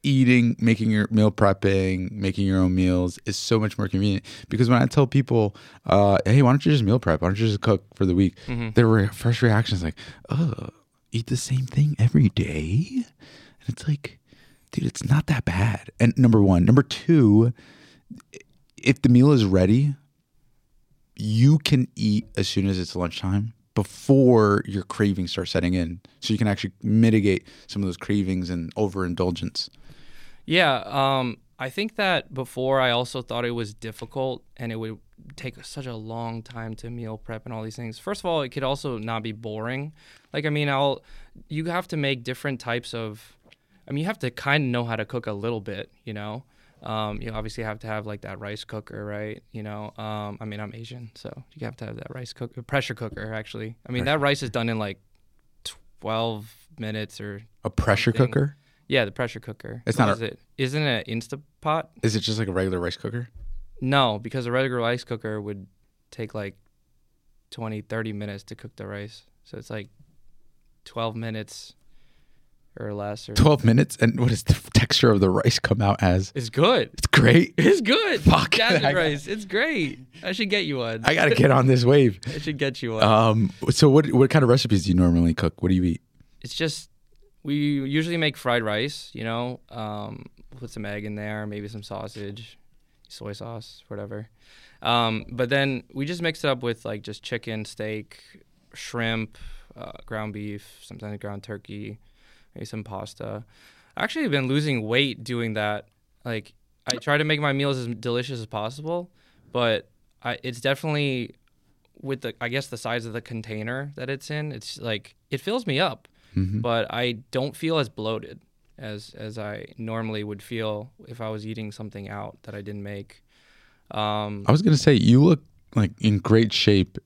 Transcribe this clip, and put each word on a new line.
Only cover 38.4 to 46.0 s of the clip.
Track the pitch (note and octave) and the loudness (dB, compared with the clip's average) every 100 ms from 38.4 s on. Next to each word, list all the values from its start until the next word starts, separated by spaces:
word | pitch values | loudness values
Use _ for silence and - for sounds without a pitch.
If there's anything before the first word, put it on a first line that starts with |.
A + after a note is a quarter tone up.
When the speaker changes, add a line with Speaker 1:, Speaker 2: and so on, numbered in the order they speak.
Speaker 2:
it | C3 | -2
could | C#3+ | -4
also | C3 C#3 C#3+ A#2 | -4 -4 -4 -6
not | A2 A2+ | -6 -6
be | A2 | -6
boring. | A2 A2+ G#2+ A2+ C3 D3 D#3 _ - _ | -10 -10 -8 -6 -6 -8 -14 _ -20 _
Like, | D3 D3+ | -6 -4
I | |
mean, | D3 D3 | -2 0
I'll, | C3+ C#3 - _ - - - - | 0 0 -2 _ -20 -20 -20 -10
you | D3+ D#3+ | -6 -4
have | F3 F3+ | -6 -4
to | D#3 | -4
make | C#3 C3 | -2 -4
different | A#2+ B2+ D3 C3 | -6 -8 -6 -8
types | - A#2+ - | -6 -6 -6
of, | A#2 A2 G#2+ - _ _ _ _ _ - | -10 -10 -12 -18 _ _ _ _ _ -10
I | |
mean, | C#3 | -6
you | E3 | -6
have | A3 | -4
to | B2+ | -6
kinda | - C#3 D3 C3+ | -6 -2 0 0
know | A#2+ | -2
how | A#2 A2 | -4 -6
to | |
cook | G#2+ B2 A2 | -6 -6 -6
a | |
little | G2+ A2+ A2+ | -6 -6 -6
bit, | G2+ G2 - _ | -8 -12 -12 _